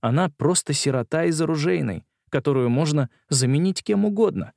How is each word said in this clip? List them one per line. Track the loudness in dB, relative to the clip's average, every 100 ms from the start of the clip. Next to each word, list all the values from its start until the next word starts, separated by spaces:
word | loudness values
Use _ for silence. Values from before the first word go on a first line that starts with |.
Она | 0 0 0
просто | 0 0 0 -2
сирота | -2 -2 -2 -2 0
из | 0 0
оружейной, | 0 0 0 0 -2 -6 -12 _ _
которую | -2 0 0 2
можно | 2 2 0 -2 _ _
заменить | 0 2 2 0 -2
кем | -2 0
угодно. | 0 2 0 0 -8